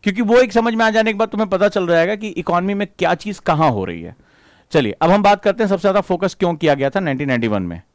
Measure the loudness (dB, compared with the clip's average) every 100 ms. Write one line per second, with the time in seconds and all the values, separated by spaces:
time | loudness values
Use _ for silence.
0 | -4 -2 2 4 4 2 0 0 0 2
1 | 0 -2 -4 -2 -2 2 2 0 2 2
2 | 2 -2 -6 -8 -2 -2 0 -4 -6 -4
3 | -2 -2 -4 -6 -2 2 2 0 -6 -8
4 | -14 -18 _ _ _ _ _ 0 0 0
5 | 2 4 4 2 0 0 0 0 2 0
6 | 0 -2 -2 -2 -2 0 0 2 0 -2
7 | -2 -4 -2 0 0 -2 -4 -8 _